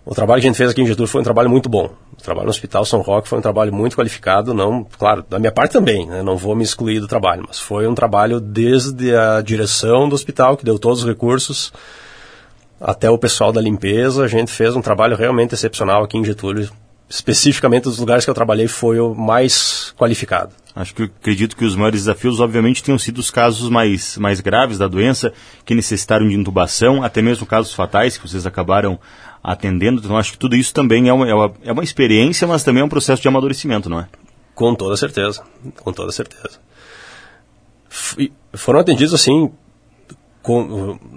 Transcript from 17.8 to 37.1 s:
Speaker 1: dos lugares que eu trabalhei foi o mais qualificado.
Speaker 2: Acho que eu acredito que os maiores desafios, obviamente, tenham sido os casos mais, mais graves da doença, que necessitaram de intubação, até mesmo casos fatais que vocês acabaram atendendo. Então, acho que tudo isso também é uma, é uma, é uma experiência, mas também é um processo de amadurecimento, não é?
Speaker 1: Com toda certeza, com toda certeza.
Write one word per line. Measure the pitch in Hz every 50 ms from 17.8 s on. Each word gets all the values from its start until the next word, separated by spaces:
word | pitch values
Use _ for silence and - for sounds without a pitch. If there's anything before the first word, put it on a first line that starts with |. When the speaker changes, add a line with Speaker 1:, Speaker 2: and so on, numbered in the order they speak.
| 120
Speaker 1:
dos | 135 117 107
lugares | 120 110 120 123 -
que | -
eu | 127
trabalhei | 117 117 110 107 107 113 113
foi | - - - 117 113 113
o | 117 117 110
mais | 110 113 110 113 120 131 131 - - - - - - - - - -
qualificado. | 123 117 113 - - - 95 87 90 92 - _ _ - _
Speaker 2:
Acho | 95 92 - -
que | -
eu | 113 101
acredito | - - - 110 107 95 107 110 - -
que | 117
os | 110 92
maiores | 95 104 107 107 104
desafios, | 98 110 104 - - 123 123 110
obviamente, | 120 117 110 117 110 117 127 - -
tenham | - 139 120
sido | - - 117 123
os | 120 -
casos | - 127 120 120 113 107 120 120
mais, | 120 117 113 107 98 92 - - - 101
mais | 104 101 101 90
graves | 101 101 95 117 131 123 110 95
da | 98 95
doença, | 87 92 104 127 131 - - 117 - - - - - - _
que | - 113
necessitaram | 117 104 - 110 98 - - 113 110 107 107
de | 98
intubação, | 101 101 98 92 95 90 87 - - 113 120 135 139 131
até | 117 - 113
mesmo | 110 117 120 104 107
casos | - 113 113 110 - -
fatais | - 95 85 - 101 113 127 120
que | - - 80
vocês | 90 95 87
acabaram | 92 - - - 87 92 101 104 101 92 - - - - - - - - - -
atendendo. | - 90 - - 98 92 87 92 113 127 123
Então, | 107 101 104 110
acho | 107 - -
que | -
tudo | - 127 120
isso | 123 131 - -
também | 151 139 120 113 117 127 123
é | 127
uma, | 131 131 120
é | 107
uma, | 107 107 101 95 - -
é | 113
uma | 113 131 175
experiência, | 156 - - 135 117 110 107 117 151 175 - 180
mas | 170 170 151 -
também | - 123 127
é | 139
um | 151
processo | - 143 - - 135 127
de | - 135
amadurecimento, | 131 135 131 139 135 - - 147 120 104 95 87
não | 85 82
é? | 85 - - _ _ _ _ _ _ _ _
Speaker 1:
Com | - 117 117 120
toda | 117 98 95 101 101
certeza, | 143 - - 104 98 104 101 - - - _ _ - 131 - -
com | - 98
toda | 90 - 90 92
certeza. | - - - - - - - - - - _ _ _ - - - - - - -